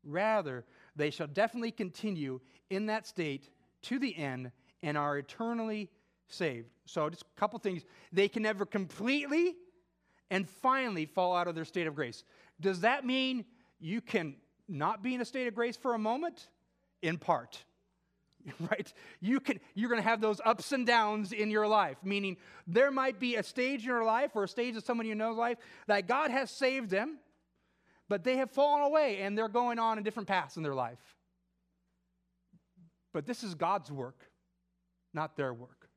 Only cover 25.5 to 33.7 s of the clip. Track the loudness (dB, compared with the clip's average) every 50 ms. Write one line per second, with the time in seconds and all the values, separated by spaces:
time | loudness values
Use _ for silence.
25.5 | -2 -4 -8 -20 -20 -16 0 2 2 2 2 2 0 2 2 2 0 0 -2 -2
26.5 | -2 0 0 2 2 0 -2 0 0 0 0 -2 -6 -12 _ _ _ _ _ _
27.5 | _ _ _ _ _ _ _ _ _ _ _ _ -2 0 2 0 2 2 0 -2
28.5 | 2 4 4 6 6 4 4 6 6 6 4 4 2 -2 -2 -2 0 0 0 2
29.5 | 2 2 2 2 0 2 2 0 0 0 -2 -4 -4 -4 -4 0 0 0 0 -2
30.5 | -8 -6 -4 -2 -2 -2 -2 -4 -4 -12 -20 -20 _ _ _ _ _ _ _ _
31.5 | _ _ _ _ _ _ _ _ _ _ _ _ _ _ _ _ _ _ _ _
32.5 | _ _ _ _ _ _ -20 -20 _ _ _ _ -8 -8 -6 -6 -8 -8 -6 -10
33.5 | -4 -2 0 0